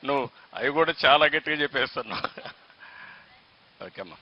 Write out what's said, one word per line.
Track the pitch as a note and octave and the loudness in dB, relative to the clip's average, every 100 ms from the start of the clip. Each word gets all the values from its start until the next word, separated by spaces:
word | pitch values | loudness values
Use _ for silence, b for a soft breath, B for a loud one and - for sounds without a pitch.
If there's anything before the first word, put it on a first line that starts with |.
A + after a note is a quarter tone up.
| C3 | 0
నువ్వు | C#3 A#2+ b b - | -2 -2 b b -4
అవి | B2 C#3+ | -2 2
కూడా | E3 D#3+ C#3+ | 2 4 6
చాలా | D3 D3+ D3+ | 6 6 2
గట్టిగా | D#3 D3+ | -2 -2
చెప్పేస్తున్నావు. | D3 C#3+ B2 - A2+ G2+ A#2+ - - - _ - B B B B B B _ _ _ _ F#2 | -2 -2 -2 -4 -8 -8 -8 -12 -16 -18 _ -20 B B B B B B _ _ _ _ -18
ఓకేమ్మా. | - F#2 - | -14 -16 -18